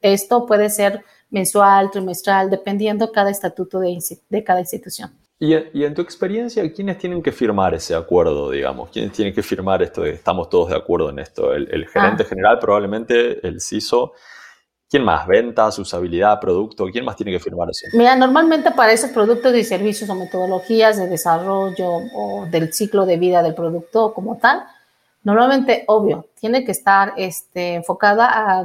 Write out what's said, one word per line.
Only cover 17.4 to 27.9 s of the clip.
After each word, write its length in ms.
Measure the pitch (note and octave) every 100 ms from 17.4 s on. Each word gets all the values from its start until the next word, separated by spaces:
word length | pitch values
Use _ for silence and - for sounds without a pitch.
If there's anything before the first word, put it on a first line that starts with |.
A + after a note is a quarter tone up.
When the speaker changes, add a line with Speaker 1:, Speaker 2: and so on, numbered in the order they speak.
Speaker 2:
firmar 280 | - F2 E2
eso? 200 | - -
Speaker 1:
Mira, 200 | A3+ A#3+
normalmente 560 | C4 B3+ C#4 E4 D#4+ B3+
para 220 | - A3+
esos 180 | A3+ C4
productos 420 | - G#3 A#3 B3+ A#3+
y 80 |
servicios 440 | A3 F#3 G#3 G3+ G3+
o 60 |
metodologías 840 | F#3+ F#3 F#3 F#3 F#3 F#3 A3+ A3 G#3+
de 100 | F3+
desarrollo 880 | E3+ F3+ E3 F#3 G3 G3 F3+ F3+ E3+ -
o 320 | G3+ G#3 G3+ F#3
del 240 | E3+ D#3+
ciclo 320 | - G#3 G3
de 120 | F#3+ E3+
vida 260 | F3+ F3
del 140 | E3+ D#3+
producto 580 | E3+ E3+ E3 A3 G#3+
como 240 | A3 G3 A3+
tal, 240 | A#3 D4 - _ _ _ _ _
normalmente, 580 | G3+ G#3 B3 C4+ B3+ A#3 -
obvio, 400 | G#3+ G#3 F3 - _
tiene 260 | G#3+ B3+
que 60 | B3+
estar, 420 | F#3 - G3 G3 -
este, 580 | F#3 E3+ - F3+ F3
enfocada 540 | F3 E3+